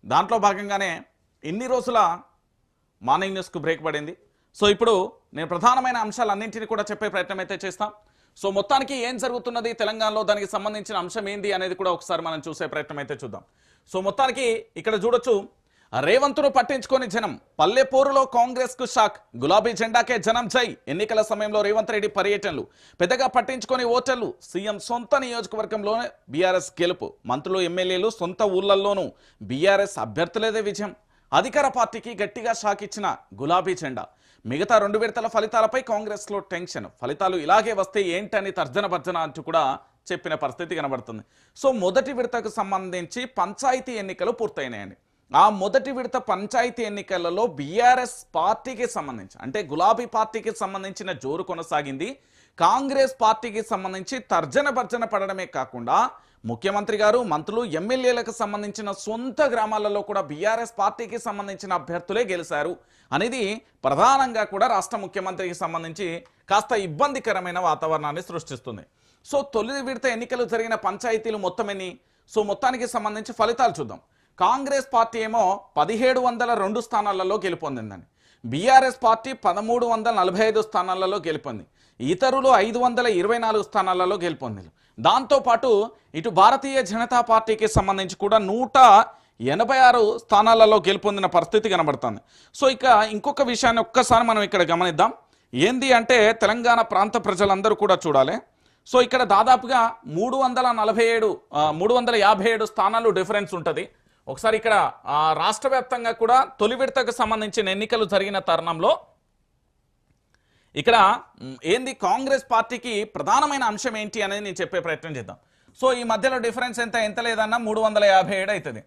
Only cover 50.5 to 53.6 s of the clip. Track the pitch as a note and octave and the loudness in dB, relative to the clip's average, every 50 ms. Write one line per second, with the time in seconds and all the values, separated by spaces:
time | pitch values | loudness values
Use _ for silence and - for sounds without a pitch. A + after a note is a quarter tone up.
50.5 | G#3+ - G#3 F#3+ G3 G3 F#3+ G3 F#3+ - G3+ F#3+ F3+ - - C3 D3 E3+ F#3 F#3 | -8 -6 -8 -8 -8 -10 -10 -12 -12 -12 -10 -10 -10 -8 -6 -6 -6 -6 -6 -8
51.5 | F3 E3 E3 - E3 D3+ D3 C#3 C3+ C3+ E3 A3+ C#4 _ _ _ _ _ _ _ | -8 -10 -6 -4 -4 -4 -4 -4 -8 -8 -8 -10 -10 _ _ _ _ _ _ _
52.5 | _ - E3+ F3 G#3+ C4 C#4 C#4 C#4 C4+ C4+ C4 C4 _ A#3 G#3+ A3 A3 - A#3 | _ 2 2 4 4 2 0 0 2 2 2 0 0 _ 2 2 2 0 -4 -8
53.5 | G3+ A3 | -8 -8